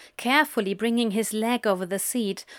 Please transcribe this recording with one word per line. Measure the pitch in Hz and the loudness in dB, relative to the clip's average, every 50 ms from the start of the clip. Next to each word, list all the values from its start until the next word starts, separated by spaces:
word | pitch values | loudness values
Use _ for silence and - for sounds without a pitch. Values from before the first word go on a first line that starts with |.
| - - _ | -20 -18 _
carefully | - - 240 269 302 302 - - 233 202 196 196 | -6 0 4 4 4 4 4 0 -2 -2 -2 -2
bringing | 190 220 233 233 240 233 220 | 0 0 0 2 2 2 2
his | 190 220 208 - | 2 0 0 0
leg | 214 214 220 233 247 233 - | -2 -2 0 0 0 2 2
over | 214 190 180 190 | 2 2 2 0
the | 175 196 196 | -2 -4 -4
seat | - - - 247 220 196 190 - - - - | -2 -2 -2 0 0 -2 -2 -6 -10 -16 -20